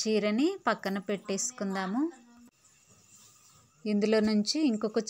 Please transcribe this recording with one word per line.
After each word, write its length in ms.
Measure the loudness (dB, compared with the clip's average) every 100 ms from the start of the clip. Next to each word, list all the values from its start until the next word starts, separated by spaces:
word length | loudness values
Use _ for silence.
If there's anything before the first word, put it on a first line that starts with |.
చీరని 460 | 0 0 2 2 0 0 -2
పక్కన 320 | -2 -4 -6 -4
పెట్టేసుకుందాము. 960 | -6 -4 -4 -4 -6 -4 -4 -2 -2 -2 -6 -20 -20 -20 _ _ _ _ -20 _ -20 -20 _ -20 -20 _ _ -2
ఇందులో 280 | 0 4 4 4
నుంచి 300 | 2 0 2 2
ఇంకొక 320 | 2 0 -2 -2